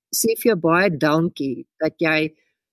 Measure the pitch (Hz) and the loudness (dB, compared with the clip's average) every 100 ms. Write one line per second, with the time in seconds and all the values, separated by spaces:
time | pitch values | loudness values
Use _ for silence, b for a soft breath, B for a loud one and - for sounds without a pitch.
0 | _ - 226 226 240 190 160 170 202 143 | _ -4 -2 0 0 2 2 2 2 2
1 | 156 160 170 - 139 113 - - 156 - | 2 2 0 -2 -6 -6 -12 -6 -6 -2
2 | 160 156 156 - _ _ _ | -2 0 -2 -8 _ _ _